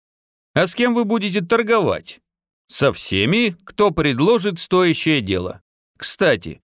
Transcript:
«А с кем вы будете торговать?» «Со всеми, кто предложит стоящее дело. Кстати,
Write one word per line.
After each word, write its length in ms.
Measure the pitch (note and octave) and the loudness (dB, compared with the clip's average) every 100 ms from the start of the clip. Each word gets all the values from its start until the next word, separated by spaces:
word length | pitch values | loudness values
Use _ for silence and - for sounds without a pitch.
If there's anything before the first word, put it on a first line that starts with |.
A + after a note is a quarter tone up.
| _ _ _ _ _ | _ _ _ _ _
«А 120 | D#3+ F3+ | -2 -2
с 80 | |
кем 200 | A#3 B3 | 0 0
вы 100 | A#3+ | 0
будете 360 | G#3 A3+ G3+ G3 | 0 -2 -2 -4
торговать?» 800 | E3+ A#3 A3 A3+ C3+ E2 - - _ _ _ _ - | 0 0 2 0 0 -2 -8 -20 _ _ _ _ -10
«Со 240 | - C3+ | 0 0
всеми, 640 | - - F#2+ A2+ A3 A3 E3+ | 0 -2 0 2 2 0 -4
кто 260 | - - G#3 | -8 0 0
предложит 680 | D#3+ D3 A#2+ F3+ A#3 G3+ E3 | 2 0 2 2 2 0 -4
стоящее 600 | - F#3 F3+ D3+ D#3+ D3 | 0 2 2 2 0 0
дело. 400 | G2 F#2 F2+ F2+ _ _ _ - | 0 -4 -6 -12 _ _ _ -10
Кстати, 640 | - - F3 A2+ E2 C#2 _ | -6 0 2 0 -4 -16 _